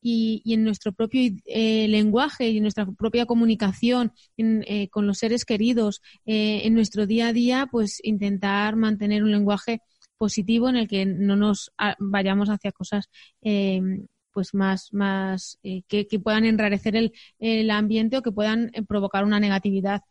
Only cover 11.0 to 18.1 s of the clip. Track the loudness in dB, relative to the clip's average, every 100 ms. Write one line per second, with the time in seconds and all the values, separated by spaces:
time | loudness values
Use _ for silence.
11 | -2 0 2 4 2 0 -4 -4 -4 -2
12 | -2 0 2 2 0 -2 -4 -8 -6 -6
13 | -6 -16 -20 _ -2 0 0 0 -2 -4
14 | -10 _ _ -6 -4 0 0 0 -4 -4
15 | -2 -2 -4 -6 -8 -16 -10 -10 -4 -4
16 | -2 -4 0 2 2 2 2 0 0 0
17 | -2 -4 -20 _ -2 0 0 0 0 0
18 | 0